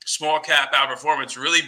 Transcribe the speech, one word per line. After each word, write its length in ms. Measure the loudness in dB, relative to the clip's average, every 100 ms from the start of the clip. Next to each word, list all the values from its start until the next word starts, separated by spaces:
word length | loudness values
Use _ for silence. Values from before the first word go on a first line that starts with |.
| -8
small 340 | -4 0 0
cap 340 | 2 2 2
outperformance 640 | 2 0 0 -2 -2 -2 -6
really 240 | 0 0